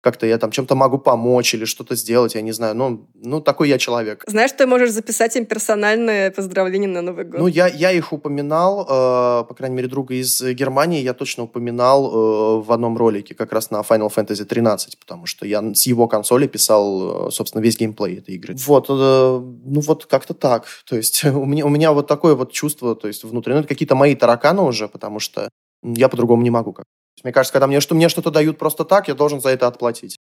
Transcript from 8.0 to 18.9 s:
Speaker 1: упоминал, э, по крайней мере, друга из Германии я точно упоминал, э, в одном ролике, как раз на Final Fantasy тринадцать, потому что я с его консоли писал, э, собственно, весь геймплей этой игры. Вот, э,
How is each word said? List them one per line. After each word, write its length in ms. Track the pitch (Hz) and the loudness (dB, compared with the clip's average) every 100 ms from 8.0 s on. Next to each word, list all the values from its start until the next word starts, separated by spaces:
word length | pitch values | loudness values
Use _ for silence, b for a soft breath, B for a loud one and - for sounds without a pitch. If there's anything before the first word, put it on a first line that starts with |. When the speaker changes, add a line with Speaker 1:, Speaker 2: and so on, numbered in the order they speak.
| 156 | -2
Speaker 1:
упоминал, 720 | 147 151 143 143 156 180 202 | -8 -6 -6 -2 0 0 0
э, 600 | 170 135 127 123 123 120 117 | -2 0 2 2 2 0 -4
по 60 | - | -8
крайней 160 | 131 | -6
мере, 140 | 127 127 | -4 -4
друга 260 | 135 127 | -6 -6
из 260 | 127 127 - 127 | -4 -4 -4 -4
Германии 480 | 123 135 131 160 165 | -4 -2 0 0 0
я 120 | 127 | -4
точно 280 | 120 180 - | -6 -8 -8
упоминал, 1160 | 117 127 120 120 123 139 135 113 110 107 107 110 | -8 -8 -6 0 4 4 2 0 2 2 2 0
э, 20 | |
в 80 | 107 | 0
одном 240 | 117 117 113 | 0 0 2
ролике, 380 | 117 104 98 | 0 0 -8
как 180 | - 107 | -10 -4
раз 200 | 110 110 | -4 -4
на 80 | 107 | -6
Final 280 | 107 113 107 | 0 2 2
Fantasy 300 | - 104 104 | -2 -4 -6
тринадцать, 540 | 101 120 117 104 - - | -4 0 0 0 -6 -14
потому 260 | _ 87 85 | _ -16 -14
что 180 | - | -12
я 160 | 101 104 107 | -6 -4 -2
с 100 | 101 - | -2 0
его 200 | 117 117 | 2 2
консоли 400 | 107 104 123 139 | 2 2 2 2
писал, 800 | 107 - 107 101 95 92 - - | -2 2 4 4 -2 -4 -6 -8
э, 20 | |
собственно, 280 | - 110 110 | -6 -6 0
весь 160 | 113 117 | 0 0
геймплей 420 | 113 107 101 90 | -4 -4 -6 -6
этой 180 | - 92 | -12 -14
игры. 180 | - 131 131 | -12 -12 2
Вот, 200 | 143 | 2
э, 40 | 135 | 4